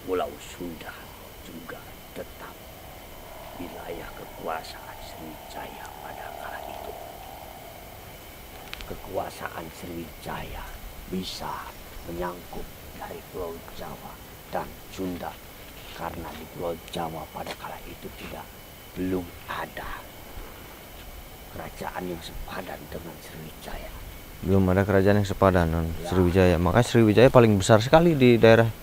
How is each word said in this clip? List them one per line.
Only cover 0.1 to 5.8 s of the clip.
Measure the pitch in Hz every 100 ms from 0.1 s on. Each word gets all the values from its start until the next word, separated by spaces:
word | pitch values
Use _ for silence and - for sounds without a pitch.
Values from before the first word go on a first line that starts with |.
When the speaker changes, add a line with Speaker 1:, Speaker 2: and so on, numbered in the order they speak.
| 92 78 85
Speaker 1:
Sunda | - - 87 82 - - - - - - -
juga | - - - - - -
tetap | - - - - - - - - - - - - - - -
wilayah | 90 - - 85 -
kekuasaan | - - - 82 80 - - - - -
Sriwijaya | - - - - - - 71